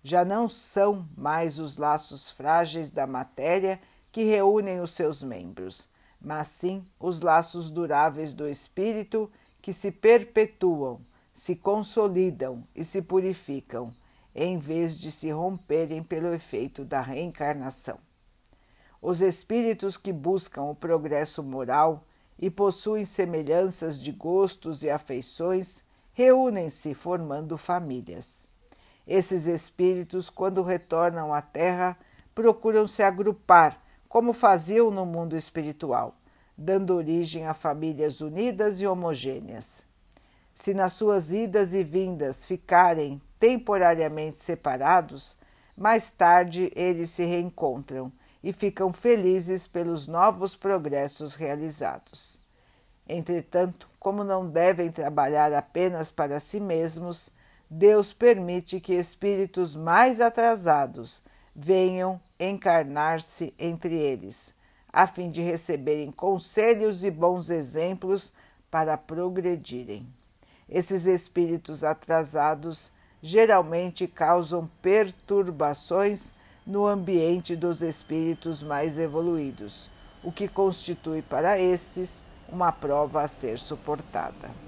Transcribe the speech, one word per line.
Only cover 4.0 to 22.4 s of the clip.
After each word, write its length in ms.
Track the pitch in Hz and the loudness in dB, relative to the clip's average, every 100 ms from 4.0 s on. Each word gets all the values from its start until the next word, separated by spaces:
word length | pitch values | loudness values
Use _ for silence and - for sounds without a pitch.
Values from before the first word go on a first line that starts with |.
| _ | _
que 140 | 226 | -2
reúnem 560 | 220 214 196 214 202 180 | 2 4 6 4 0 -6
os 120 | 175 | -6
seus 300 | - 156 143 | -2 -2 -2
membros, 680 | 135 101 90 - 92 - - _ _ _ | -10 -12 -14 -12 -12 -12 -16 _ _ _
mas 260 | - 151 151 | -10 -8 -8
sim 400 | - 175 190 185 _ | -6 -6 -6 -14 _
os 220 | 175 165 | -6 0
laços 500 | 165 160 165 175 160 | 4 4 4 -8 -8
duráveis 640 | 156 165 143 156 143 156 | -6 0 2 2 0 -10
do 140 | 120 147 | -8 -8
espírito 840 | 139 - - 208 214 202 220 208 _ _ _ | -8 -8 -4 -2 -4 -4 -4 -4 _ _ _
que 120 | - | -8
se 180 | 185 196 | -6 -6
perpetuam, 1080 | - 220 233 233 220 214 _ 185 156 131 120 - _ _ | 2 6 6 6 2 2 _ 0 0 -4 -8 -18 _ _
se 240 | - - 170 | -10 -6 -2
consolidam 1080 | 196 208 202 226 208 185 185 156 131 120 - | 0 0 0 0 2 2 0 -2 -8 -8 -14
e 100 | - | -10
se 180 | 160 196 | -6 -6
purificam, 920 | 180 185 185 185 - 139 - 117 120 127 _ _ _ | 0 0 0 -6 -8 -10 -8 -10 -10 -16 _ _ _
em 240 | - 170 180 | -6 -4 -4
vez 400 | 143 160 165 151 | -4 -4 -4 -6
de 120 | 151 | -10
se 200 | - 156 | -8 -6
romperem 720 | 151 180 190 - 151 160 160 | -4 -6 -6 -2 -2 -2 -6
pelo 300 | 160 160 175 | -8 -6 -4
efeito 520 | 170 - 110 135 - | -6 -6 -8 -8 -10
da 160 | 135 139 | -6 -6
reencarnação. 1000 | 127 135 170 - 147 143 131 - - - _ _ _ _ - _ _ _ _ _ | -6 -8 -8 -6 -6 -4 -8 -10 -10 -12 _ _ _ _ -20 _ _ _ _ _
Os 200 | - 170 | -4 2
espíritos 760 | 190 170 - 226 226 220 196 - | 2 0 -2 0 0 -2 -6 -6
que 160 | 202 | -8
buscam 500 | 160 151 190 - - | -4 -2 -2 -2 -8
o 120 | 143 | -8
progresso 680 | 143 165 165 151 147 151 - | -8 -2 -2 0 -2 -2 -6
moral 600 | 139 131 123 139 160 151 _ _ _ | -8 -8 -2 2 2 0 _ _ _
e 100 | - | -6